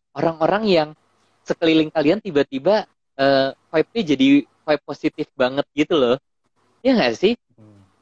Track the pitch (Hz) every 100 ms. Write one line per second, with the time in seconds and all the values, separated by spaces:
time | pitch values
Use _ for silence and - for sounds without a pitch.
0 | _ 143 160 160 160 196 220 170 151 156
1 | _ _ _ _ - - 165 160 156 160
2 | 151 202 214 143 135 135 147 214 - _
3 | _ - 139 135 135 - _ 165 - 233
4 | 165 135 135 143 - _ - 147 - 143
5 | 151 - 147 - 127 135 - - 156 165
6 | 120 127 - _ _ _ _ _ 254 240
7 | 127 113 196 233 _ _ 107 101 92 _